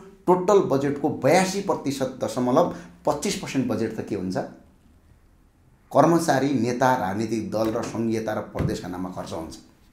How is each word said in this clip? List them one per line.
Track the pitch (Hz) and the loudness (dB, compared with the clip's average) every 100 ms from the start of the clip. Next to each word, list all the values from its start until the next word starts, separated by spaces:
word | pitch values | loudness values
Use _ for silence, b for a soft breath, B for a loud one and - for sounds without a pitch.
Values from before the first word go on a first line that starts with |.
| B B - | B B 2
टोटल | 180 180 202 135 | 2 6 4 4
बजेटको | 135 143 - 156 | 2 0 -2 -2
बयासी | - 131 170 185 202 | 0 4 4 2 -2
प्रतिशत | 190 - 139 131 131 - | -2 -4 -4 -4 -6 -4
दशमलव | 110 - 123 131 175 B B B - | -6 -2 2 4 2 B B B -2
पच्चिस | 151 214 - | -2 -2 -4
पर्सेन्ट | 143 139 123 | -4 -2 -2
बजेट | 104 110 - | -2 -2 -4
त | 104 | -6
के | 104 | -6
हुन्छ? | 92 92 - - - _ _ _ _ _ _ _ _ _ _ _ _ | -4 -4 -6 -12 -20 _ _ _ _ _ _ _ _ _ _ _ _
कर्मचारी, | 127 156 170 165 135 135 135 | 4 6 6 4 2 2 2
नेता, | 113 123 131 127 | 0 2 2 2
राजनीतिक | 92 98 110 113 95 | 0 -2 -2 -2 -2
दल | 104 113 | -2 -2
र | 113 | -2
सङ्घीयता | 113 104 113 110 110 | -4 -2 -2 0 -2
र | 107 - | -4 -6
प्रदेशका | - - 107 87 | -4 -4 -4 -6
नाममा | 90 92 | -8 -8
खर्च | 92 87 | -8 -8
हुन्छ। | 95 78 76 - _ _ | -10 -10 -14 -20 _ _